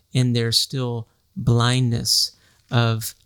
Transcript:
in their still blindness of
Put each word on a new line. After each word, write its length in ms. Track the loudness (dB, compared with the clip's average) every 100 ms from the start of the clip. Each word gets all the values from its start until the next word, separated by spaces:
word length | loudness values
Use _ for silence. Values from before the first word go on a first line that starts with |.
| _
in 200 | 0 0
their 180 | 0 0
still 560 | 0 -2 -4 -6 -6 -10 _ _ -4
blindness 960 | 2 2 2 2 0 0 0 -2 -2 -6 _ _ _
of 420 | 0 0 -2 -6 -12